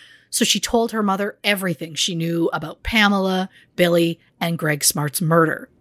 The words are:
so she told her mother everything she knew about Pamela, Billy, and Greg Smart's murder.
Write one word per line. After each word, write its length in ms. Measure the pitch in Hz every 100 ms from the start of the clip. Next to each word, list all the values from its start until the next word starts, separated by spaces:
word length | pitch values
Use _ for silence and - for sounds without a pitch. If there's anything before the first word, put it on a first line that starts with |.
| - - _
so 140 | -
she 140 | 226 208
told 320 | - 233 226
her 120 | 220
mother 360 | 208 190 202 -
everything 500 | 208 202 185 160 165
she 220 | 147 - 165
knew 340 | 165 170 165
about 300 | 160 151 -
Pamela, 640 | - 226 202 196 190 185 190 - _ -
Billy, 420 | 175 170 170 165 _ -
and 180 | 170 165
Greg 240 | 156 151
Smart's 380 | - 156 147 -
murder. 500 | 156 165 160 - - _